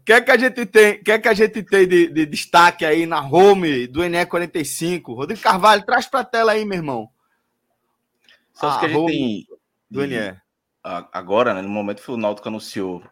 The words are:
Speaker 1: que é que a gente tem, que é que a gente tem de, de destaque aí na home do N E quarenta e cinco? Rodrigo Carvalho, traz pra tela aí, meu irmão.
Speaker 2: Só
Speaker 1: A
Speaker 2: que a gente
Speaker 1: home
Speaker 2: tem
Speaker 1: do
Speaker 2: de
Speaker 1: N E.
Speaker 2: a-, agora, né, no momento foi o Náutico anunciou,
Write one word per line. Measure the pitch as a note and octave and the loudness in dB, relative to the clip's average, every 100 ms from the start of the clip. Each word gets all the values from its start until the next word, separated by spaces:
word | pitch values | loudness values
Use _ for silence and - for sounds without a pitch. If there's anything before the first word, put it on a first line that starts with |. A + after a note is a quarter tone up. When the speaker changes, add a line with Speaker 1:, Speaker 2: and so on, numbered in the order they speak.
Speaker 1:
que | - | 2
é | A#3 | 4
que | A#3+ | 4
a | B3 | 2
gente | B3+ - A3 | 2 -2 2
tem, | A3 G#3 G3+ | 6 6 2
que | - | -2
é | A3 | 0
que | A#3 | 2
a | |
gente | G#3 G#3+ A3 | 2 0 -2
tem | F#3 G3 F#3 | 0 2 4
de, | F3+ E3+ | 4 2
de | D3 D3+ | 0 -4
destaque | - - F3 F3 - | -6 0 4 4 2
aí | D#3+ D#3+ E3 | 0 0 0
na | D#3 | -4
home | C#3 E3 G3+ G3 E3 C3 B2 | 0 6 6 6 2 -2 -4
do | C#3 | -4
N | F3 E3+ | -2 -2
E | F3 | -2
quarenta | E3+ F3 F3 | -4 -4 -6
e | |
cinco? | C#3 - E3 F3 C#3 | -8 -6 -4 -6 -8
Rodrigo | A#2 D3+ A3 | -10 -10 -4
Carvalho, | A3+ F#3+ G#3+ G#3 | -2 2 4 2
traz | G3+ B3 B3 | 0 -4 -2
pra | C4 | -6
tela | B3 A3+ A3 | -2 0 0
aí, | G#3+ | 0
meu | G#3+ F3+ | -4 -6
irmão. | D3+ A#2+ G#2+ _ _ _ _ _ _ _ _ _ _ _ _ _ _ | -6 -8 -10 _ _ _ _ _ _ _ _ _ _ _ _ _ _
Speaker 2:
Só | _ D3 | _ -4
Speaker 1:
A | C3 | -2
Speaker 2:
que | D#3+ | -2
a | |
gente | D#3 | 0
Speaker 1:
home | E3 | -2
Speaker 2:
tem | D3 B2+ G2+ - - _ _ _ | -2 -4 -6 -12 -20 _ _ _
Speaker 1:
do | B2+ C#3 | -8 -6
Speaker 2:
de | |
Speaker 1:
N | A#2+ | -6
E. | G#2 F#2 _ _ _ _ | -8 -12 _ _ _ _
Speaker 2:
a-, | F#2+ F2 - | -12 -12 -10
agora, | F#2 F2+ G#2+ B2 | -14 -4 -4 -2
né, | F#2+ | -6
no | G2 | -8
momento | G#2 G2+ G2+ | -8 -8 -12
foi | - | -12
o | A#2+ | -6
Náutico | G#2+ G2+ A#2 | -6 -6 -12
anunciou, | G#2+ - G#2 F#2 F2 - | -14 -12 -10 -8 -10 -16